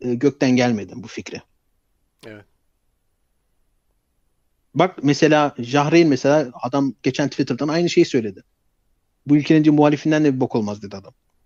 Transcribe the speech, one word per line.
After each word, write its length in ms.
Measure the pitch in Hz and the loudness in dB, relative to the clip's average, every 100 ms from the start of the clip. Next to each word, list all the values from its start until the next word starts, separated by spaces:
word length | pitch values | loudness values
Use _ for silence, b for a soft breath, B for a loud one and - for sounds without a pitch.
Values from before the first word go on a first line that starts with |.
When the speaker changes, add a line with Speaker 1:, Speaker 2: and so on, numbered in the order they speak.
Speaker 1:
e, 120 | 127 120 | -6 0
gökten 360 | 139 139 135 | 0 0 0
gelmedim 520 | 127 123 110 95 - | 2 2 -2 -6 -14
bu 40 | 104 | -16
fikre. 340 | - - - _ _ _ _ _ _ _ _ 113 | -14 -14 -14 _ _ _ _ _ _ _ _ -20
Speaker 2:
Evet. 200 | 107 101 _ _ _ _ _ _ _ _ _ _ _ _ _ _ _ _ _ _ _ _ _ _ | -20 -20 _ _ _ _ _ _ _ _ _ _ _ _ _ _ _ _ _ _ _ _ _ _
Speaker 1:
Bak 300 | 131 180 - | -2 -2 0
mesela 520 | 139 143 156 151 147 - | -2 2 4 4 0 -4
Jahreyn 480 | 117 143 143 165 165 | -4 -2 2 2 2
mesela 440 | 131 139 151 127 - | 0 2 0 -2 -8
adam 320 | 123 139 139 - | -6 -4 -4 -4
geçen 260 | 139 127 139 | -6 -4 -6
Twitter'dan 380 | - 143 123 151 | -4 -6 -4 -4
aynı 220 | 160 175 | -2 0
şeyi 160 | 170 165 | 2 2
söyledi. 380 | 131 107 95 _ _ _ _ _ _ _ _ - | 0 -4 -10 _ _ _ _ _ _ _ _ 0
"Bu 120 | 147 | 0
ülkenin," 260 | 139 160 | 4 4
diyor, 120 | 151 151 | 6 6
"muhalifinden 480 | 147 147 160 156 151 | 4 2 0 2 2
de 100 | 131 | 0
bir 40 | |
bok 160 | 123 123 | -2 -2
olmaz." 260 | 104 104 | -4 -8
dedi 140 | 101 98 | -12 -16
adam. 180 | 95 _ _ _ | -20 _ _ _